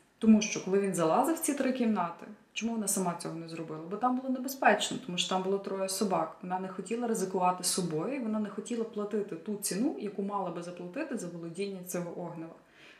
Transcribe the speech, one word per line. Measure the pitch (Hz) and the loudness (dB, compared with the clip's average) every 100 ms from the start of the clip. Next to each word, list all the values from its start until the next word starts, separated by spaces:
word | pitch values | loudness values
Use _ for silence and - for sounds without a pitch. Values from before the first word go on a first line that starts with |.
| _ - | _ 2
Тому | 220 214 | 8 8
що, | - - | 6 -4
коли | 185 196 | 2 2
він | 196 | 2
залазив | 175 160 190 302 330 | 4 4 6 4 2
в | |
ці | - | 0
три | 277 262 | 2 2
кімнати, | 254 220 202 170 - - - _ | 2 2 2 0 -4 -14 -16 _
чому | - 226 | -4 -2
вона | 226 196 | -2 0
сама | 190 175 170 | 0 0 -2
цього | 165 | -6
не | 160 165 | -8 -8
зробила? | 165 160 156 170 | -8 -8 -8 -6
Бо | 208 | 0
там | 254 254 | 2 2
було | 262 | 0
небезпечно, | 254 262 - 247 208 - - - | -2 -2 4 6 6 2 -4 -4
тому | 180 | -2
що | - | 0
там | 190 | 0
було | 190 196 | 2 -2
троє | 202 196 190 | -2 -4 -2
собак. | - 202 170 160 - | 0 2 2 0 -6
Вона | 180 185 | -6 -4
не | 185 | -4
хотіла | - 185 233 233 | -6 -4 -2 0
ризикувати | 196 185 190 180 180 | 0 0 4 4 4
собою, | - - 170 156 196 285 | 0 0 0 0 0 -2
вона | 220 214 | 0 0
не | 202 | -2
хотіла | 214 - 233 | -4 -4 -4
платити | 226 208 208 214 - 160 | -2 -4 -2 -2 -2 -6
ту | - 202 | -6 -4
ціну, | - 190 277 - | -2 0 0 0
яку | 202 - | -6 -4
мала | 196 202 185 | -2 -2 -2
би | 170 | -4
заплатити | 170 175 180 269 320 220 | -8 -10 -8 -6 -4 -4
за | 175 | -6
володіння | 170 165 165 202 190 180 | -8 -8 -6 -6 -6 -6
цього | 180 170 175 | -6 -4 -6
огнива. | 170 160 165 - - - - | -8 -8 -12 -14 -20 -20 -20